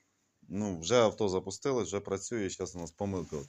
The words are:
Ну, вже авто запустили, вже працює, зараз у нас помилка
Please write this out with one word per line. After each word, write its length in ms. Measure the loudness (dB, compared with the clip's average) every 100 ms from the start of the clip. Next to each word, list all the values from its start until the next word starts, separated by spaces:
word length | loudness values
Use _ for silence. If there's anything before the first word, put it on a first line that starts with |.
| _ _ _ _
Ну, 380 | -8 -4 -2 -2
вже 160 | 4 6
авто 340 | 6 4 2
запустили, 540 | 2 -2 -4 0 0
вже 160 | 0 -4
працює, 500 | -2 -4 -4 -4 -2
зараз 260 | -4 -6 -6
у 40 |
нас 120 | -10
помилка 460 | -6 -2 -2 -4 -8